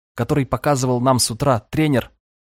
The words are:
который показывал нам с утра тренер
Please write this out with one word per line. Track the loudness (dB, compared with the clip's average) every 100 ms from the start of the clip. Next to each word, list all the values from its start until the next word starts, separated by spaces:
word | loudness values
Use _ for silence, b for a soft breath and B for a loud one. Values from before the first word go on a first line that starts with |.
| _
который | -6 -2 -2 -2
показывал | -2 0 0 0 0
нам | 2 2
с | 0
утра | -2 0 0
тренер | -2 -2 0 0 -2 _ _ _ _